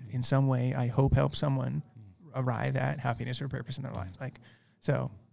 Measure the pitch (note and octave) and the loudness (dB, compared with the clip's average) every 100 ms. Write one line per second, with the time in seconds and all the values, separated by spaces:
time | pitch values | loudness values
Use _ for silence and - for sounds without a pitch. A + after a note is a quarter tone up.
0 | A2+ B2 B2 C3+ C3+ B2 B2 C3+ A#2+ B2 | -8 -4 2 4 4 4 2 0 0 2
1 | C3+ C3+ C#3 - D3 C3 B2+ D3 - A2+ | 4 6 4 2 0 0 0 -4 -6 -12
2 | G2+ - D#3+ C3 B2+ A2+ C3 C3 C3 C#3+ | -20 -20 -8 -2 0 0 0 0 0 0
3 | B2+ A#2+ B2 B2+ C#3+ B2+ - C3+ C3 A#2 | -2 -2 -4 -4 -4 -6 -6 -8 -6 -6
4 | F#2 - C3 - - - _ _ - B2+ | -8 -8 -12 -12 -20 -20 _ _ -2 0
5 | C3 - - | -2 -8 -20